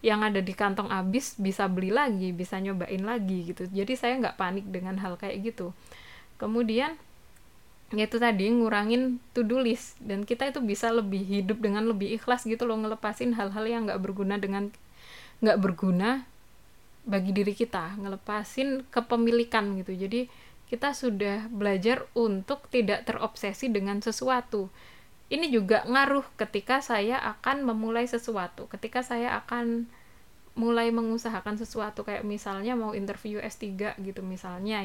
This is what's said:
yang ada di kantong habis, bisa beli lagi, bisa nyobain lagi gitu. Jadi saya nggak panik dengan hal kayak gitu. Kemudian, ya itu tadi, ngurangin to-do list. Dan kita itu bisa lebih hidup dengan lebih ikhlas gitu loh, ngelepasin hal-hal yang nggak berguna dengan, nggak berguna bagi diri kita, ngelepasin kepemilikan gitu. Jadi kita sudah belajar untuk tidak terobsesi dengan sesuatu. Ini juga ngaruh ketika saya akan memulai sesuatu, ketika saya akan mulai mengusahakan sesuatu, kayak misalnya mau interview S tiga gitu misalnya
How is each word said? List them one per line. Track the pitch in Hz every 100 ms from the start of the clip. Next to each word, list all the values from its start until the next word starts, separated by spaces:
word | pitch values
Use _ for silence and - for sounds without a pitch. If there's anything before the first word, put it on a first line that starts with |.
yang | 220 214 214
ada | 196
di | 190
kantong | 190 202 196 202
habis, | 196 185 226 269 -
bisa | 190 190 196
beli | 185 185
lagi, | 226 285 202 185
bisa | 175 180 190
nyobain | 196 190 175 190 202
lagi | 240 190 190 170
gitu. | 180 185
Jadi | 196 202
saya | 254 240 262
nggak | 226
panik | - 185 196 202
dengan | 190 185 190
hal | 190
kayak | 175 196 - 214
gitu. | 226 180 - - - - - - -
Kemudian, | 214 226 233 220 285 320 - - - - - - - - -
ya | 208 214
itu | 233
tadi, | 233 208 196
ngurangin | 240 226 214 208 240 262 247 -
to-do | - 220 247
list. | 247 233 - -
Dan | 214 196
kita | 202 240 277
itu | 277
bisa | 233 190 226
lebih | 233 202 190 190
hidup | 202 190 220
dengan | 214 202 220
lebih | 208 196
ikhlas | 220 - 247 226
gitu | 226 240
loh, | 220
ngelepasin | 220 220 214 214 247
hal-hal | 226 196 202 220
yang | 233 214
nggak | 190
berguna | 190 196 196 202
dengan, | 196 196 202 - - - - - - -
nggak | 220 208
berguna | 190 170 190 180 202 262 254 - - - - - - -
bagi | 254 202 185
diri | 196 202
kita, | 202 233 190 165 202
ngelepasin | 196 196 - 214 202 - 277 262 254
kepemilikan | - 233 233 233 233 233 226 202 196
gitu. | 185
Jadi | 185 196 233 247 - - - -
kita | 240 277
sudah | 277 254 196 202 202 220
belajar | 226 202 196 202 254 -
untuk | - 226 196 190 277 -
tidak | 254 208 208
terobsesi | - 220 240 - 208 196 262
dengan | 208 196 202
sesuatu. | 220 220 254 254 240 214 190 - - - - - -
Ini | 277 330
juga | 233 190 220
ngaruh | - 254 277 277 269 -
ketika | 208 208 - 262
saya | 277 220 208 262
akan | 220 214 - 285 262
memulai | 220 226 233 247
sesuatu, | 233 240 214 180 - 196
ketika | - 226 247
saya | 247 240 240 -
akan | - 240 233 233 233 - - - - - -
mulai | - 226 233 233
mengusahakan | 233 226 226 233 208 202 214
sesuatu, | 226 233 214 214 208
kayak | 208
misalnya | 214 208 202 196 208 247
mau | 214
interview | 208 196 202 220 208
S | 214 -
tiga | 208 190 208 -
gitu | 196 190
misalnya | 185 185 185 180 202 214